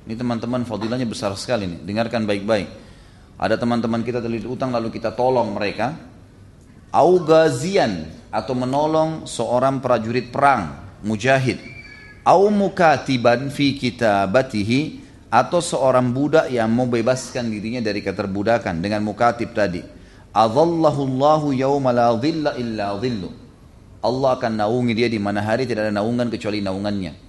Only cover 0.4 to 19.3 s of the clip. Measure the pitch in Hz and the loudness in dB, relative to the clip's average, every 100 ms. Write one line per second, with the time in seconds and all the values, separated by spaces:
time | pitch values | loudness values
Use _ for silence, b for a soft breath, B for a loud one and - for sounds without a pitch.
0.4 | 113 127 120 107 110 123 123 104 104 98 | -4 -4 -4 -4 -4 -2 -4 -4 -4 -6
1.4 | - 120 98 82 80 101 117 117 107 101 | -4 -2 -2 -8 -6 -4 -2 -2 -2 -2
2.4 | 98 110 82 - B B B B B B | 0 -2 -2 -12 B B B B B B
3.4 | 95 107 120 120 113 117 113 123 117 113 | -2 0 0 -2 -2 -2 -4 -4 -4 -6
4.4 | 104 123 131 120 110 104 113 - 127 127 | -6 -6 -4 -4 -4 -6 -6 -2 2 2
5.4 | 110 101 104 90 113 147 - - - - | 0 -2 -4 -2 -4 -6 -16 -20 -20 -20
6.4 | - - - - - - 147 180 156 160 | -20 -20 -20 -20 -4 4 6 6 6 6
7.4 | 160 135 156 196 139 92 80 - - 107 | 6 2 -2 0 0 -2 -8 -14 -8 -6
8.4 | 110 127 127 139 151 160 160 160 135 - | -4 -4 -2 0 2 2 0 -2 -10 -6
9.4 | 113 120 131 135 127 117 110 120 117 - | -2 2 2 0 0 0 2 -2 -4 2
10.4 | 139 131 85 71 - - 107 107 117 135 | 4 4 0 -10 -16 -10 -4 -2 2 2
11.4 | 131 95 - - - - - - - 160 | 2 -2 -8 -18 -20 -20 -20 -4 4 6
12.4 | 202 208 196 - 165 139 - 131 120 123 | 6 4 0 4 4 4 0 2 4 2
13.4 | 139 139 139 135 123 104 113 101 95 104 | 0 0 0 0 -4 0 2 2 2 2
14.4 | 135 107 101 127 156 - B B B 113 | 0 -2 0 0 0 -8 B B B 2
15.4 | 131 175 165 147 131 127 123 123 147 160 | 4 0 0 0 4 4 2 0 2 4
16.4 | 151 123 110 117 127 120 113 127 - 131 | 2 0 2 2 2 0 0 -2 -4 -8
17.4 | 120 107 104 123 107 101 101 95 101 98 | -6 -6 -6 -4 -4 -4 -4 -4 -4 -2
18.4 | 101 117 107 85 95 104 107 101 120 | 0 0 0 -4 -2 -2 -4 0 0